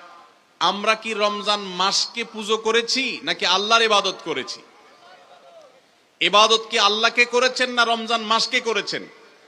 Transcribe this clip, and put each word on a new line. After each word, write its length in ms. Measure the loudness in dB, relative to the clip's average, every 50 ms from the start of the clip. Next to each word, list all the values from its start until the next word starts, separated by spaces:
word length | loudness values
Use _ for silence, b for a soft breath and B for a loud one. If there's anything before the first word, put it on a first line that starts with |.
| -20 -20 -20 -20 -20 -20 _ _ _ _ _ -2
আমরা 340 | -2 -2 0 0 0 0 0
কি 160 | 0 -2 -6 -2
রমজান 460 | 0 0 0 -2 -2 -2 -2 -2 -2
মাসকে 600 | -2 -4 -4 -2 0 0 0 0 -2 -4 -6 -8 -8
পুজো 320 | -8 -8 -8 -4 -2 -2
করেছি 480 | -2 0 0 0 0 0 0 -2 -2 -2 -4 -4 -6
নাকি 220 | -6 -6 -4 -2 0
আল্লাহর 360 | 0 2 2 2 2 2 2
ইবাদত 360 | 4 4 2 2 0 0 -4 -6 -8
করেছি? 360 | -6 -6 -6 -6 -8 -10 -14 -16 -20 -20 -20 -20 -20 -20 _ -20 -20 -20 -20 -20 -20 -20 -20 -20 -20 -20 -20 -20 -20 _ _ _ _ _ _ _ _ _ -4
ইবাদত 420 | 0 4 6 6 6 6 6 2 0 0
কি 80 | 0 2
আল্লাহকে 460 | 2 2 2 2 0 2 2 2 2
করেছেন 460 | 2 2 2 2 2 0 0 -4 -2
না 120 | 0 0 2
রমজান 380 | 2 0 -2 -2 -2 -4 -2
মাসকে 380 | 0 0 0 0 0 0 -2 -2
করেছেন? 420 | -2 -2 -2 -2 -2 -4 -6 -8 -10 -12 -18 -20 -20 -20 -20 _ _